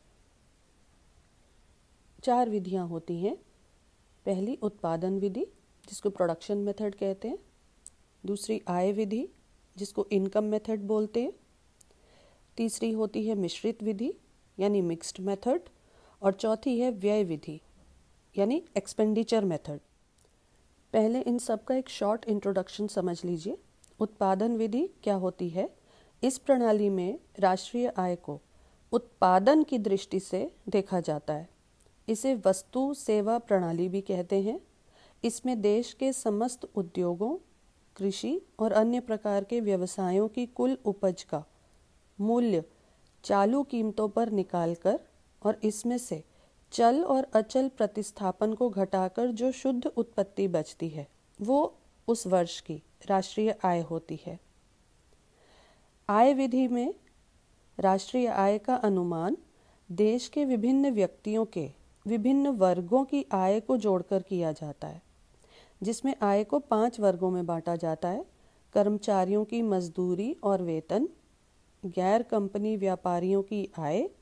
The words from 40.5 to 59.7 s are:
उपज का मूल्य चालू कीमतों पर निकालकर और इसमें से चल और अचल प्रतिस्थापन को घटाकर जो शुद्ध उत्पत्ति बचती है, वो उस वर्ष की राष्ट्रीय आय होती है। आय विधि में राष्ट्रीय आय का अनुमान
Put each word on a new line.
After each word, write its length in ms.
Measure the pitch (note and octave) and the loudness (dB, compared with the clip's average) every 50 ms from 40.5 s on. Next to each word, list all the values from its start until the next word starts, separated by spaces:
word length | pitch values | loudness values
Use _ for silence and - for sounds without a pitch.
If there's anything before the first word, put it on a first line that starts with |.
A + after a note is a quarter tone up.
| - - B3 C4 C4+ B3+ - | -2 -2 0 0 0 -2 -2
उपज 380 | G#3+ G3 G3+ - F#3+ F3+ - - | -4 -2 0 0 0 0 -2 -6
का 200 | - - D3 D#3 - _ _ _ _ _ _ _ _ _ _ _ _ _ - | -8 -8 -8 -8 -8 _ _ _ _ _ _ _ _ _ _ _ _ _ -4
मूल्य 440 | G3+ A3 A#3 B3 A#3+ A3+ F#3+ D#3+ E3 - _ _ _ _ _ _ _ _ _ _ - | 0 2 2 2 2 2 2 0 -2 -4 _ _ _ _ _ _ _ _ _ _ -4
चालू 380 | - G3 G3 G3 G#3+ B3 C#4+ C#4 | 0 2 4 4 4 4 2 0
कीमतों 440 | - - A#3 A3 G#3+ G#3 - G#3+ G#3 | -2 -2 -2 -2 -2 -2 -2 -2 -2
पर 200 | G#3 A3+ A#3 A3+ | 0 0 0 0
निकालकर 680 | G#3+ G3 F#3 - - F3 E3+ E3 E3+ - - F#3+ A#3 E4 - _ _ _ _ _ _ _ | 0 -2 -2 0 -2 -2 -2 -2 -2 -2 0 0 0 0 -2 _ _ _ _ _ _ _
और 160 | - G#3 G#3 - - | -2 -2 -2 0 0
इसमें 340 | G#3+ G#3 - - A#3+ B3 A#3+ | -2 -2 -2 -2 -2 -4 -4
से 260 | A#3+ - F3 D#3 D#3 _ _ _ _ _ _ _ _ _ | -4 -6 -8 -10 -10 _ _ _ _ _ _ _ _ _
चल 300 | - - A#3 A#3 B3+ D4 F4 | 0 4 4 6 6 4 2
और 220 | - C4+ C4 C4 - - | 2 2 0 0 2 2
अचल 340 | A3 G#3+ A3 - C4 C4+ C4+ | 0 0 2 0 0 0 0
प्रतिस्थापन 840 | - - A3 G3+ - G#3+ G3+ - - - G3+ F#3 F3+ - G#3+ G#3+ A3 | 0 -2 -2 -2 -2 -4 -8 -8 -6 -6 -4 -4 -2 0 0 -2 0
को 160 | - B3 A#3+ | 0 0 0
घटाकर 600 | G3 G3 F#3+ F#3+ - F#3+ F#3 F#3 - - A#3+ B3 | 0 0 -2 0 0 0 0 0 0 -2 -2 -2
जो 200 | A3+ G#3+ A#3+ C4 | 0 0 -2 -2
शुद्ध 340 | B3+ - - C4+ B3+ A#3+ - D#4 | -2 0 -2 0 0 0 -2 -4
उत्पत्ति 600 | - A#3+ A3+ - - - G3 G3 - - G3 F#3+ | -2 -2 -4 -2 -2 -4 -4 -2 -2 -2 -2 0
बचती 400 | F3 D#3+ D#3 - - - E3 E3 | 0 -2 -2 -4 -8 -8 -8 -8
है, 180 | D3+ D#3 C#3+ - _ _ _ _ _ - | -8 -8 -12 -14 _ _ _ _ _ -8
वो 360 | G3+ G#3+ C4+ C#4+ D#4+ - - - _ _ _ _ _ - | -2 2 2 2 2 0 -2 -8 _ _ _ _ _ -2
उस 180 | A#3 A3+ - F#3 | -2 -2 0 2
वर्ष 320 | F#3 F3+ F3 E3+ - - | 2 2 2 2 -2 -10
की 220 | - - D#3+ D3 - _ _ _ - - | -12 -12 -12 -12 -14 _ _ _ -4 0
राष्ट्रीय 480 | G3 F#3+ F#3+ - - G#3+ G#3+ A3 G#3 - - | 0 0 0 -2 -2 -2 0 0 0 0 0
आय 180 | F#3 F3 E3+ | 0 0 0
होती 380 | E3 D#3+ E3+ E3 - - D#3+ D#3 - | -2 -4 -6 -8 -8 -8 -12 -12 -12
है। 140 | E3 E3 E3+ _ _ _ _ _ _ _ _ _ _ _ _ _ _ _ _ _ _ _ _ _ _ - - - _ _ _ _ _ _ _ _ - | -14 -16 -16 _ _ _ _ _ _ _ _ _ _ _ _ _ _ _ _ _ _ _ _ _ _ -20 -20 -20 _ _ _ _ _ _ _ _ 0
आय 240 | G3+ G#3+ A#3+ C4+ C#4+ | 4 6 6 6 6
विधि 340 | C4 C4+ B3 B3+ B3+ C4 B3 | 4 2 0 2 2 2 2
में 260 | B3 A#3+ B3 D4+ G#4 - _ _ _ _ _ _ _ _ _ _ _ _ _ _ _ - | 0 0 -2 -2 -4 -8 _ _ _ _ _ _ _ _ _ _ _ _ _ _ _ 0
राष्ट्रीय 500 | F3+ F#3+ F#3+ G3 F#3+ - - B3+ B3 A3+ | 2 2 2 2 0 -2 -2 0 0 0
आय 300 | - G3 G3 G3+ G#3 G#3+ | 2 2 2 2 2 0
का 180 | - - B3+ | 0 0 0
अनुमान 600 | B3 - G#3 G3 F#3 F3 F3 F3 D#3+ E3 G3 D4+ - - _ _ _ _ _ | 2 2 2 2 2 0 0 -2 -2 -2 -2 -2 -4 -8 _ _ _ _ _